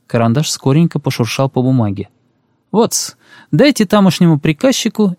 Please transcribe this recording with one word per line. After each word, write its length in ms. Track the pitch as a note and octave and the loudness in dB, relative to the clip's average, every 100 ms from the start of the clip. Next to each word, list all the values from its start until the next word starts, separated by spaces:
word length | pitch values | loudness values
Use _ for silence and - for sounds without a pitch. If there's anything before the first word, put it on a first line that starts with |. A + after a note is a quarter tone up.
| _ | _
Карандаш 420 | A#2+ A2+ A#2+ D#3 | -2 0 0 -4
скоренько 500 | - C3 C#3 E3+ D3 | -4 0 2 0 -2
пошуршал 500 | C#3 - A#2 - C3+ | -6 -4 -4 -2 -2
по 120 | - | -2
бумаге. 480 | B2+ C3 G#2+ G2+ - _ _ _ _ _ _ | 0 0 -2 -4 -12 _ _ _ _ _ _
«Вот-с, 460 | G3 A3+ - - - _ - _ | -2 -2 -2 -8 -14 _ -20 _
дайте 340 | D3+ C#4 B3+ G#3 | 2 2 2 0
тамошнему 540 | G#3 F#3+ - F3 D#3 | 2 2 2 2 2
приказчику, 760 | D#3+ D3+ C4 B3 A3+ - G#3 | 0 -2 -2 0 -4 -2 -2